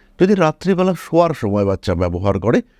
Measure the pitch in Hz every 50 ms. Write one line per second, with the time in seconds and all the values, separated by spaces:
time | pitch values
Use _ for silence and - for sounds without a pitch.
0 | - _ _ - 180 190 214 190 165 156 156 - - 175 196 170 185 185 180 -
1 | - - - 165 175 165 151 - - 101 101 104 101 98 95 - - - 90 85
2 | 90 90 87 87 98 101 98 98 95 107 - 247 233 _ _